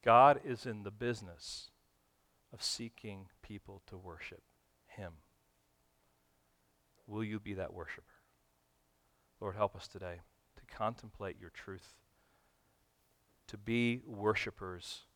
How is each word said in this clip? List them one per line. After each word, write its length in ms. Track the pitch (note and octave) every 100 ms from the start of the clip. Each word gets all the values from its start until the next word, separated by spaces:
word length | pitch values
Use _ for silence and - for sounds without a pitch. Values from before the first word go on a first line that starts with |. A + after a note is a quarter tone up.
God 360 | - A#2 C3+ C#3 -
is 200 | A#2+ B2+
in 180 | G#2+
the 80 | G2+
business 760 | G#2 A#2+ A2+ G2 E2+ - - - _ _ _ _ _ _ _ _
of 100 | A#2
seeking 640 | - - A#2 - A2 G2 F#2+ -
people 400 | - G#2 - G2 -
to 100 | F#2+
worship 440 | F#2 D#2+ - F2 _ _ _ _ _
him. 240 | - F#2+ D#2+ - _ _ _ _ _ _ _ _ _ _ _ _ _ _ _ _ _ -
Will 180 | G#2
you 160 | A2 G#2+
be 140 | G#2 G2
that 180 | F2+
worshiper? 300 | F2+ E2 - - - _ _ _ _ _ _ _ _ _ _ _ _
Lord, 160 | G#2 F#2
help 200 | G#2 -
us 120 | -
today 340 | - F#2 F2 - _ _ -
to 200 | - -
contemplate 600 | A2 A#2 A#2 - G2 E2
your 100 | F2
truth, 420 | - - F#2 - - _ _ _ _ _ _ _ _ _ _ _ _ _ _ -
to 100 | G#2+
be 440 | G#2 A#2 A#2+ A#2+ -
worshipers 960 | G#2 G#2+ G#2+ - - F#2+ F2+ - - -